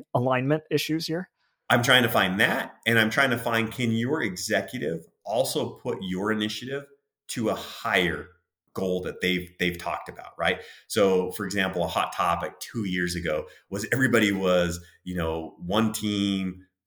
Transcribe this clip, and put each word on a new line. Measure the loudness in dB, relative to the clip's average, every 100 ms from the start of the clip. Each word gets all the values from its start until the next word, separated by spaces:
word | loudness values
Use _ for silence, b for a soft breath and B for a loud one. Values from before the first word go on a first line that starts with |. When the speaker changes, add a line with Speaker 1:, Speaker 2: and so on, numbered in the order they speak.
| -2
Speaker 1:
alignment | 0 2 2 2 0 0
issues | -2 0 -2 -2
here? | -6 -8 _ _ _ 2
Speaker 2:
I'm | 4
trying | 6 6
to | 6
find | 4 4 4
that. | 2 2 -4 -6 2
And | 4
I'm | 4
trying | 4 2
to | 2
find, | 0 0 0
can | -2 0
your | 0 0 -2
executive | -4 -6 -2 -2 -2 -6 -4 -6 -8 _
also | -4 0 0 -2 -4 -6
put | -6 -6
your | -4 -2 0
initiative | 0 -2 -4 -8 -10 -10 _ _ _ -10
to | -4 -2
a |
higher | -2 -6 -8 0 2 2 -2 -10 _ _ _ _
goal | -4 -2 -2
that | -4 -4
they've, | 0 0 -4 -2
they've | -2 -2
talked | -6 -6 -8
about, | -14 -14 -4
right? | -2 -2 B B B
So | 2 4 4 0
for | -4
example, | -4 -2 0 0
a | -2
hot | 0 -2
topic | 0 0 0 -4 -10
two | -10 -6
years | -4 -2 -2 -2
ago | -2 -2 -4 B B
was | -8 -2
everybody | 0 4 4 4
was, | 4 4 4 2 -2 -10 b
you | -8
know, | -2 -2 -2 -6 -10
one | -2 2 2
team, | 0 -2 0 0 0 -4 -8 -16 _